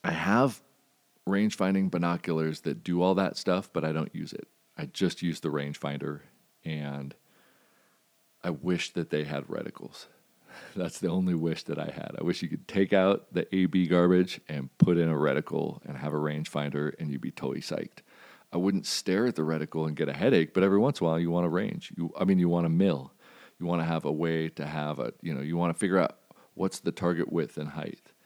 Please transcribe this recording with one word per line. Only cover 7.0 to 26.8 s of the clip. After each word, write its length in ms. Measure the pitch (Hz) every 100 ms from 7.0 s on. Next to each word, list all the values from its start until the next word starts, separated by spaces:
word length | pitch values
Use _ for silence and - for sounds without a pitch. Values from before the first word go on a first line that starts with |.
| 139 - _ _ _ _ _ _ _ _ _ _ _ _
I 60 | 90
wish 420 | 78 82 87 -
that 160 | 87 80
they 140 | 76
had 240 | 73 69 64
reticles. 600 | - - - - - - _ _ _
<laughs> 360 | _ - - -
That's 240 | 85 -
the 100 | 90
only 260 | 87 92 82
wish 280 | 82 80
that 140 | - 76
I 60 | 78
had. 300 | 73 76 -
I 40 |
wish 180 | 85 90
you 80 | 87
could 180 | - -
take 260 | 101 98
out 380 | 101 95 98 -
the 220 | 87 - 95
A 120 | 92
B 180 | 92 85
garbage 540 | 87 87 90 92 - -
and 260 | 73 67 -
put 200 | - 85
in 120 | 82
a 60 | 76
reticle 720 | 73 69 - 76 76 - -
and 120 | 65
have 160 | 73
a 40 | 73
rangefinder, 760 | 76 76 80 76 71 73 76 -
and 120 | 78
you'd 100 | 69
be 100 | -
totally 300 | - 67 73
psyched. 380 | - 78 - - - - - - _
I 60 | -
wouldn't 280 | 95 95 -
stare 420 | - - 95 123
at 80 | 90
the 80 |
reticle 440 | 78 80 78 80 78
and 80 | 76
get 140 | 73
a 40 |
headache, 400 | 69 113 104 82
but 100 | 95
every 160 | 98 98
once 200 | 127 -
in 60 | 82
a 40 |
while 100 | 82
you 100 | 85
want 160 | 85 87
a 40 |
range. 440 | 87 107 - - -
You, 160 | 82 -
I 60 | 92
mean, 140 | 92
you 100 | 87
want 160 | 85 82
a 40 |
mill. 420 | 82 98 71 65 - - - - -
You 80 | 87
wanna 200 | 87 82
have 180 | 82
a 80 | 73
way 380 | 78 82 80 80
to 160 | - 73
have 340 | 78 76 69
a, 140 | 58 -
you 120 | 85
know, 80 | 69
you 140 | 73 85
wanna 180 | 87
figure 240 | 82 98 92
out 200 | - - _ _ _ -
what's 240 | 92
the 120 | -